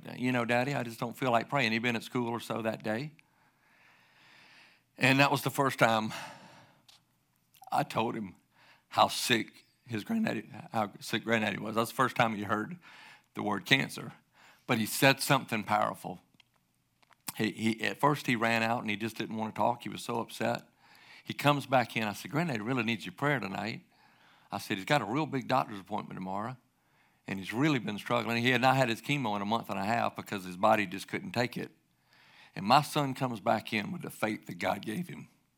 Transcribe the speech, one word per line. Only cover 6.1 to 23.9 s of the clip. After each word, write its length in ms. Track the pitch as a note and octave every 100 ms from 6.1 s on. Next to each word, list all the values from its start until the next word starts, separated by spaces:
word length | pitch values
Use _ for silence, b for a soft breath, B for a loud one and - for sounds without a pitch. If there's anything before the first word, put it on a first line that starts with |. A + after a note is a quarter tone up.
| B B B B B B B B B _ _ _ _ _ _ -
I 120 | -
told 320 | D#3 - A2+ A2+
him 200 | G2 - _ b b b b
how 180 | - G#2
sick 400 | - - A2+ - - _ _ -
his 160 | A2
granddaddy, 420 | G2 A2+ A#2 A2+ - A2+ -
how 180 | A#2 G2+ -
sick 240 | - A2+
granddaddy 340 | G#2+ A2+ G#2+ G2+
was. 180 | G#2+ A2
That's 140 | A#2
the 60 | -
first 200 | B2 -
time 200 | A#2 G#2
he 80 |
heard 340 | G2+ G#2+ C#3+ F3+ B B B B B
the 100 | -
word 220 | G#2 G2 F2+
cancer. 480 | C3+ - - - - _ b b b -
But 100 | A2+
he 80 | G#2+
said 340 | - C#3 C3+
something 440 | - C#3 - G#2+
powerful. 580 | G2 G#2 A2 - F2+ F#2 _ _ _ _ _ _ _ _ _ _ - -
He, 140 | A2
he, 320 | - A2 A2
at 160 | G#2+ G#2
first 280 | C#3+ C#3+ -
he 80 | A#2
ran 280 | A2+ A2+
out 180 | A2+ A#2+
and 80 | G#2+
he 60 | G2+
just 220 | A2+ -
didn't 180 | G2+ A2
want 180 | G#2+
to 60 | -
talk. 240 | A2+ A#2+
He 60 | G#2+
was 120 | G2+
so 180 | - A#2
upset. 440 | A2 - A2+ - - _ B B B B
He 100 | -
comes 320 | - C#3+ C#3+ B2
back 320 | C3+ A2+ A#2+
in. 60 |
I 100 | G#2+
said, 180 | G2 -
"Granddaddy 300 | D3 F3 A2+
really 220 | G#2+ C3
needs 220 | A2 A2 F#2
your 80 |
prayer 260 | - C#3+ C3+
tonight." 420 | G2 G2 G#2 - -